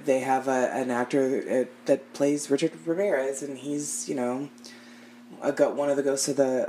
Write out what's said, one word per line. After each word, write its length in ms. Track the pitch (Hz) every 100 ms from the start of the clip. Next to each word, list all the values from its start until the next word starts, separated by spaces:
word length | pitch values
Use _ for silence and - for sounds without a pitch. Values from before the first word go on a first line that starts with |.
they 160 | 143 131
have 280 | 131 131 131
a, 220 | 127 123
an 180 | 120 127
actor, 760 | 120 120 143 131 131 - 127 120
uh, 60 | -
that 280 | - 135 -
plays 360 | - 143 147 -
Richard 220 | 139 160 - 165
Ramirez, 560 | 165 202 135 135 135
and 160 | 143 131
he's, 500 | 143 147 147 - -
you 60 |
know, 340 | 139 123 127 143 - - - - - - - - -
a 100 | -
go-, 200 | 143 139
one 180 | 131 143
of 60 | 139
the 60 |
ghosts 260 | 139 135 -
of 80 | 135
the, 260 | 131 131